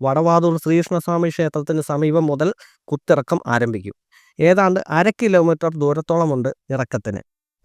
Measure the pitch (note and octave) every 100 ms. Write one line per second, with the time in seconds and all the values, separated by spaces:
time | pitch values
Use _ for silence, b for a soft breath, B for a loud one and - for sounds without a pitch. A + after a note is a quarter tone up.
0 | C3+ C#3 E3 E3+ E3+ E3 D#3 E3 E3+ E3+
1 | - E3+ E3+ - D#3+ D3+ D3 D#3 D3 D3
2 | D#3 D#3 D#3+ C#3 D#3+ - b b - C#3+
3 | - D3+ B2+ E3+ - A#2+ A#2+ A2 F#2+ -
4 | _ b b - D#3+ F#3 F#3+ F#3+ - D#3
5 | F#3 - A3+ F#3 E3+ D#3+ E3 D#3+ C#3+ D3
6 | D#3 E3 E3 C3 B2 - - C3+ C3 B2
7 | G#2+ G2 - _ _ _